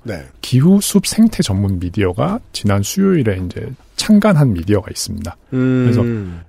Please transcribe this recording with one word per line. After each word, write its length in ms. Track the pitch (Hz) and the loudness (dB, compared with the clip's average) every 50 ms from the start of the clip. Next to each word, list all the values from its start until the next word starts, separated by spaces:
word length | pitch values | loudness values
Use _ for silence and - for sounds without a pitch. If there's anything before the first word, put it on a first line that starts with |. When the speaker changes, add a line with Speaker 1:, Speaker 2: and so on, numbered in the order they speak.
| _ | _
Speaker 1:
네. 220 | - 98 80 67 - - - | -10 -10 -10 -12 -18 -18 -16
Speaker 2:
기후 380 | - - 120 127 139 180 196 202 | -6 0 2 4 6 6 4 4
숲 240 | - - - 196 - | 2 2 0 0 0
생태 360 | - - - 226 226 - - | 0 2 2 2 2 2 0
전문 380 | 185 - 98 98 101 98 95 90 | -2 0 0 0 0 0 -2 -4
미디어가 580 | 87 90 90 104 98 90 90 104 131 170 202 - - - | -4 -6 -2 -2 -2 -2 0 -2 -2 -2 -2 -6 -8 -12
지난 300 | - - - 202 196 202 196 | -14 -4 -2 0 0 0 -2
수요일에 560 | - - 196 196 196 185 160 120 110 95 92 90 | -2 -2 0 2 2 2 2 0 0 -2 -2 -6
이제 240 | 87 - 101 104 123 131 - _ _ _ | -8 -8 -10 -12 -12 -12 -16 _ _ _
창간한 560 | - - - 214 208 202 214 190 147 147 127 | -8 2 4 4 4 6 4 4 4 4 2
미디어가 340 | 98 85 82 95 104 98 - - | 2 -2 0 0 0 0 0 -6
있습니다. 460 | 90 - - - 104 - - - - _ _ _ | -10 -10 -8 -8 -8 -10 -10 -12 -12 _ _ _
Speaker 1:
음. 300 | - 127 127 131 127 127 127 | -4 -2 0 0 0 2 2
Speaker 2:
그래서 180 | 123 123 123 120 117 117 107 98 90 87 85 85 | 2 2 2 0 0 -2 -6 -8 -10 -12 -14 -18